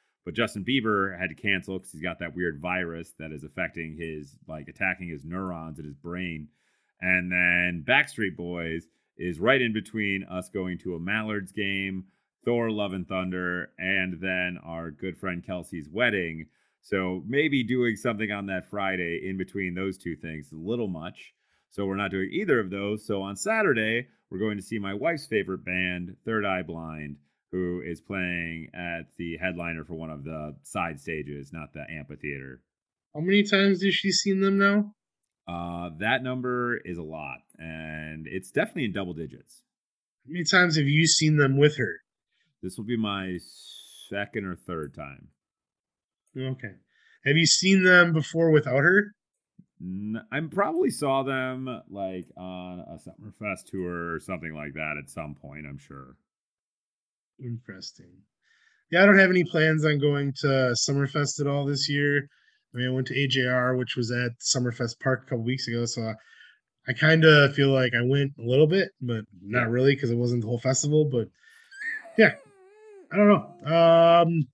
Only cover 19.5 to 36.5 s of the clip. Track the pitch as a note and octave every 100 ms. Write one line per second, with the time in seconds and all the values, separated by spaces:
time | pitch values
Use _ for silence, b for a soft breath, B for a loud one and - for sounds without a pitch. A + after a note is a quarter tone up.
19.5 | G2+ F#2 F2 G2 F#2 F2 D#2 E2 D#2 C#2+
20.5 | D#2 F2 A#2+ G#2 E2 E2 - - _ _
21.5 | _ _ - G2 F#2+ G2 F#2+ F#2+ E3+ G#3
22.5 | B2 F#2+ G2 G2+ G#2 - G2+ G2 G2+ G3
23.5 | A3 G3+ A2+ A2 A#2 B2 _ - F#2+ A2
24.5 | G#2 F#2 A2+ G2 G2+ D3+ D#3+ - A2 F2+
25.5 | F#2+ - F2+ F2+ F2+ F2 - - A2 G2+
26.5 | F#2 E2 E2 E2 D#2 D2+ C#2+ _ _ _
27.5 | F#2 F2+ F2+ F2 E2 - F#2+ F2+ F2 E2+
28.5 | E2 D#2+ - F2 E2+ D#2+ - E2+ E2 F#2
29.5 | F2 E2+ D#2+ D#2 E2 D#2+ D2+ C#2+ D#2 D2+
30.5 | C#2+ - G2+ E2+ D2 - D#2 C#2+ C#2+ C#2
31.5 | E2 D2 D2+ - D#2+ C#2+ D2 D2+ C#2 C2+
32.5 | C2 _ _ _ _ _ D3 E3+ G3+ G3+
33.5 | G3 G3 F3+ G3 - G3 D#3+ G3+ F#3+ G3
34.5 | G3 G3+ G3+ G#3 - _ _ _ _ -
35.5 | F2 E2+ F2 F2 D#2 G#2+ C3 B2+ B2+ B2+